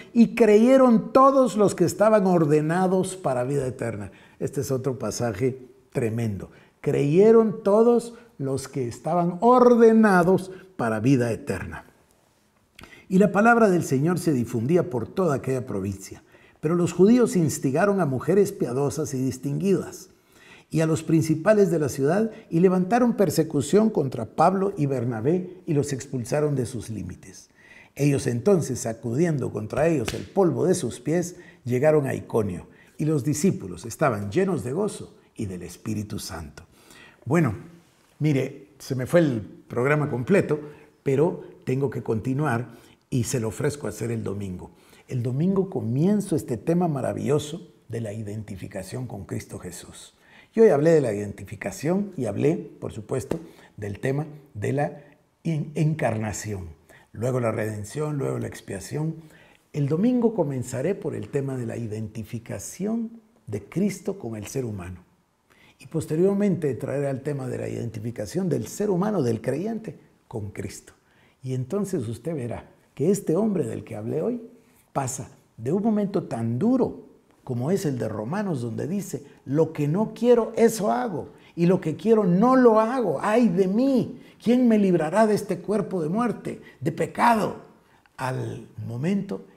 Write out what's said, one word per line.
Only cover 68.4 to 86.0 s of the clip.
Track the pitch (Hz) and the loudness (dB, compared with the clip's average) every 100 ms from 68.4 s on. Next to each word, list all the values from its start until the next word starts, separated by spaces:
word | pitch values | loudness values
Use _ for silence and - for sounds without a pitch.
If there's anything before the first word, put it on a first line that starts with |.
| 185 | -2
del | 131 110 | -2 -4
ser | - 208 | -4 -2
humano, | 175 208 202 | 0 0 0
del | 120 113 | 0 0
creyente, | 127 139 208 226 - - _ _ _ | -2 -4 -6 -8 -10 -16 _ _ _
con | 113 101 | -12 -10
Cristo. | - 101 - - _ _ _ _ _ | -10 -12 -14 -20 _ _ _ _ _
Y | 127 | -8
entonces | 127 127 202 196 180 113 | -6 -4 -4 -2 -4 -4
usted | 113 160 160 | -6 -6 -6
verá | 120 98 - _ _ - | -6 -8 -12 _ _ -2
que | 151 | 0
este | 202 - 165 | 0 0 0
hombre | 220 190 | 0 -2
del | 117 104 | -4 -6
que | 101 107 | -10 -10
hablé | 113 139 | -6 -4
hoy | 196 247 - - _ _ _ | -4 -6 -10 -20 _ _ _
pasa | - 127 - 101 - _ - | -6 -6 -8 -12 -18 _ -10
de | 117 | -4
un | 196 | -2
momento | 220 208 202 196 | 0 0 -2 -4
tan | - 123 117 120 | -6 -6 -4 -2
duro | 214 262 - - - _ _ _ | 0 2 0 -4 -18 _ _ _
como | - 120 135 | -8 -6 -2
es | 190 151 | -2 -2
el | 123 | -4
de | 113 | -6
Romanos, | 104 110 190 202 139 | -6 -6 -6 -4 -4
donde | 117 113 127 | -6 -6 -6
dice, | 196 - 135 - - - | -6 -6 -12 -14 -20 -4
"Lo | 143 156 | 0 0
que | 160 147 | 0 -2
no | 175 220 | 0 -2
quiero, | - 240 233 226 - | 0 4 4 4 2
eso | 226 220 208 | 2 2 -2
hago, | 240 247 151 101 - - - | -2 -2 -6 -10 -16 -16 0
y | 170 | 2
lo | 185 | 2
que | 160 147 | 0 -2
quiero, | 214 220 190 | 4 4 6
no | 175 240 262 | 4 6 6
lo | 240 220 | 6 6
hago. | 220 262 202 139 | 2 0 -2 -2
¡Ay | 202 220 226 | 0 4 4
de | 175 190 | 4 2
mí! | 208 269 262 156 - - _ | 2 2 2 0 -6 -20 _
¿Quién | 208 247 247 | 2 4 6
me | 220 | 4
librará | 196 170 156 190 220 | 4 2 2 2 4
de | 208 | 2
este | - 180 | -2 -6
cuerpo | - 208 - 180 | -2 -4 -2 -4